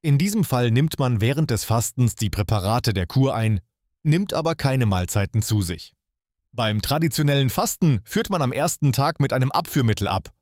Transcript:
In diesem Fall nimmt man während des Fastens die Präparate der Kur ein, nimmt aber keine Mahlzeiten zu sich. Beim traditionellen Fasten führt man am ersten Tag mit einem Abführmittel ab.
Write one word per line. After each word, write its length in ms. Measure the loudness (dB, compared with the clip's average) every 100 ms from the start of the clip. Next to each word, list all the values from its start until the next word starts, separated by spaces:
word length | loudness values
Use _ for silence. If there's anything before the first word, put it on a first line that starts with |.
In 140 | 2 2
diesem 280 | 2 0
Fall 260 | 0 2 2
nimmt 280 | 2 2 0
man 220 | 0 2
während 300 | 0 0 0
des 140 | -2
Fastens 500 | 0 0 0 0 0
die 160 | 0 -6
Präparate 640 | -2 -2 0 0 0 0
der 120 | -2 -2
Kur 280 | 0 0
ein, 260 | 0 0 -2 -4 _ _ _
nimmt 300 | 0 0 0
aber 220 | -2 -2
keine 320 | 0 0 2 2
Mahlzeiten 560 | 0 0 -2 0 -2
zu 180 | -2 -2
sich. 340 | -2 -6 -12 _ _ _ _ _ _
Beim 300 | -4 -2 -2
traditionellen 680 | -2 0 0 0 0 2 0
Fasten 500 | 0 -2 0 2 2
führt 260 | -2 -4 -2
man 120 | -2
am 100 | -2
ersten 400 | -2 -4 0 0
Tag 280 | 2 0 0
mit 120 | 0
einem 180 | 0 0
Abführmittel 580 | 0 -2 0 0 0 -2
ab. 240 | -4 -6 _